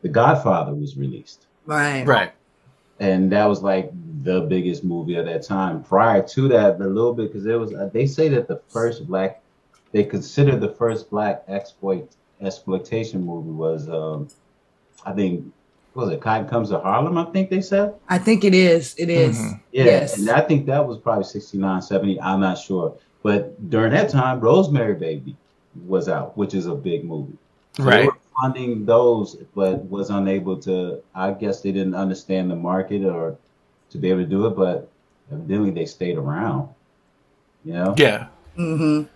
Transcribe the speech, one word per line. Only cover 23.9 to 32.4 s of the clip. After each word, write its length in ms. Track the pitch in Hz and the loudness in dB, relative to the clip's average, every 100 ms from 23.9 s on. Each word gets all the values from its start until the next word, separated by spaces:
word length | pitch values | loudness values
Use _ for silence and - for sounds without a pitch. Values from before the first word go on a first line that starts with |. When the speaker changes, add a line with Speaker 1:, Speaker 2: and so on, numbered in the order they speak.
Speaker 1:
that 160 | 147 - | 4 2
time, 300 | 139 127 127 | 2 2 2
Rosemary 540 | 117 160 190 143 113 | 4 6 6 2 0
Baby 420 | 92 82 78 67 - _ _ _ - 90 | -2 -4 -6 -10 -18 _ _ _ -20 -2
was 220 | 95 87 | -2 0
out, 280 | 82 - 104 | -4 -4 -6
which 160 | 98 | -4
is 120 | 98 87 | -2 -4
a 80 | 76 | -6
big 280 | 69 80 | -2 -2
movie. 320 | 85 80 71 - _ _ _ - | -4 -8 -10 -14 _ _ _ -2
So 60 | |
they 60 | 135 | 4
Speaker 3:
Right. 160 | 117 139 | 6 6
Speaker 1:
were 100 | - _ - | 0 _ -4
funding 460 | 127 127 127 113 104 | -2 -2 -4 -4 4
those, 480 | 117 120 113 98 - - 98 | 6 6 4 -2 -10 -14 -2
but 280 | 95 90 92 | 0 0 -6
was 200 | 98 101 | -8 -4
unable 460 | 101 98 98 90 92 | -2 0 0 -2 -6
to, 420 | - 92 90 - - | -4 -4 -4 -8 -12
I 200 | 92 95 | -6 -6
guess 280 | 98 107 95 | -4 -6 -4
they 120 | 98 | -4
didn't 240 | 95 95 90 | -2 -2 -2
understand 560 | 98 92 - 95 | -4 -4 -4 -2